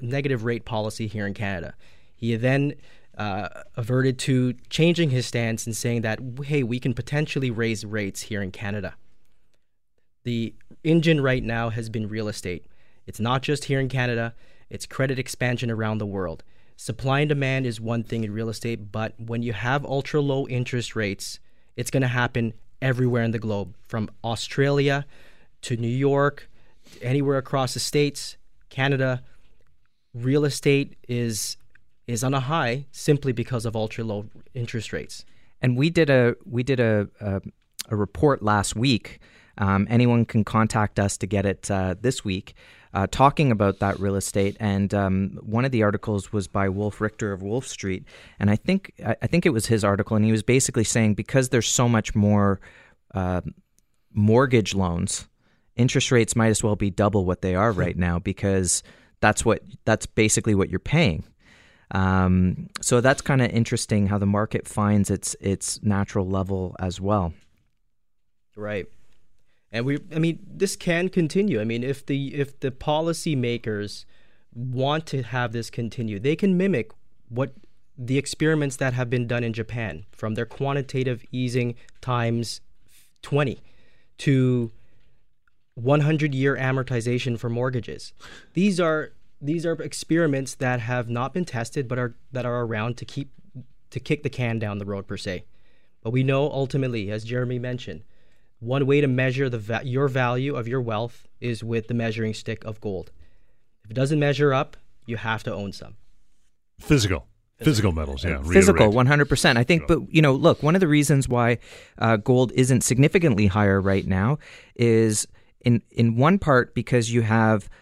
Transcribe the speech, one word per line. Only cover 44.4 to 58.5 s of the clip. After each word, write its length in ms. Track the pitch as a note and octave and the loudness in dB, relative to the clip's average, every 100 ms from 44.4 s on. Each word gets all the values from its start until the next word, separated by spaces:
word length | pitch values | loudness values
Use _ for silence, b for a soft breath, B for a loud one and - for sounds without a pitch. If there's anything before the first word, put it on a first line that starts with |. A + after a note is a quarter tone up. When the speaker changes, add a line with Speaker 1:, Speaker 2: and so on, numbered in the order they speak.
| G2 - | -2 0
Speaker 2:
And, 340 | G#2+ G2 G2 | 0 0 0
um, 440 | G2+ G2 F#2+ G2 - | 0 0 0 -2 -6
one 220 | G#2+ A2 C3+ | -4 -2 0
of 60 | |
the 120 | B2 | 2
articles 480 | G#2 G2+ - G2+ - | 2 0 -2 -4 -2
was 160 | G#2+ F#2 | -6 -4
by 220 | G2+ G2 | -2 0
Wolf 300 | F#2+ G#2 - | 0 -4 -2
Richter 320 | G#2+ - G#2+ | -4 -4 -6
of 100 | F#2+ | -6
Wolf 240 | G2 A#2+ C3 | -4 -4 -6
Street. 380 | - G2 F#2 - B B B | -8 -6 -6 -10 B B B
And 100 | G#2 | 2
I 60 | G#2 | 2
think, 380 | - F#3+ - - A2 | 2 0 -2 -8 -4
I, 120 | A2+ | -2
I 60 | A#2 | 0
think 180 | E3+ F3 | 2 2
it 40 | |
was 180 | A2+ - | 2 2
his 160 | A2+ | 2
article. 320 | G2+ G2 G#2 A2 | 2 0 2 2
And 100 | G#2+ | 4
he 60 | |
was 100 | A2 | 2
basically 440 | G#2 C3 C3 B2 G#2+ | 2 2 2 0 0
saying 300 | A#2+ A2 G2+ | 2 2 2
because 340 | - C3+ B2 | 0 0 2
there's 180 | B2 - | 2 2
so 220 | - A#2+ | 2 4
much 260 | A2 - A2 | 2 2 2
more, 460 | G#2 G#2 G2+ F#2+ b b b b _ | 4 4 4 0 b b b b _
uh, 280 | F#2+ F2+ F2+ - - _ _ _ _ _ | -4 -2 -2 -4 -12 _ _ _ _ _
mortgage 600 | G#2+ G#2 A#2 C3+ B2 F#2+ | 2 6 6 6 4 2
loans, 540 | G2 F#2 E2+ F#2+ - - _ _ _ _ - | 0 0 0 -2 -6 -10 _ _ _ _ 0
interest 340 | B2 C3+ - | 2 2 2
rates 260 | B2 G#2+ A#2 | 2 4 2
might 120 | A2+ | 2
as 160 | G#2 | 4
well 140 | G#2+ G#2 | 2 0
be 120 | G2+ | 0
double 360 | F2 G#2 G2+ F2+ | 2 2 2 0
what 160 | F2+ | 0
they 120 | F#2+ | 0
are 180 | F2+ A2+ | 0 0
right 240 | F#2 F2 E2+ | 0 -2 0
Speaker 3:
<laughs> 100 | F2 | 0
Speaker 2:
now, 100 | F2 | 0
because 640 | G2 F#2 G2+ | -2 -4 0